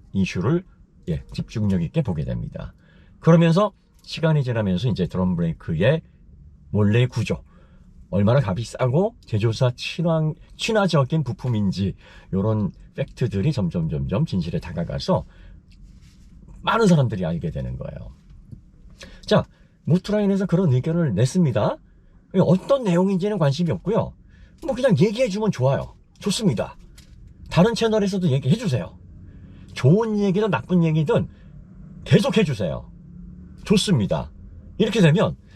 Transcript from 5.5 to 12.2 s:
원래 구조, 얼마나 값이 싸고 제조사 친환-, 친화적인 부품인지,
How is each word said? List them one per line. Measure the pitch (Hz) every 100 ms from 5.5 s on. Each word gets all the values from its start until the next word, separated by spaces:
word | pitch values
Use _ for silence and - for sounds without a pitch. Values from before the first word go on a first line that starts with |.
| - - 80 110 160 - - - - - - -
원래 | 95 101 113 123
구조, | 123 101 92 - - - - - - -
얼마나 | 95 101 135
값이 | 123 90 113
싸고 | - 123 143 208 - -
제조사 | 107 117 107 127 123
친환-, | - - 170 160 156 - - -
친화적인 | - 214 190 156 127 160
부품인지, | 123 - 127 110 98 90 95 - - -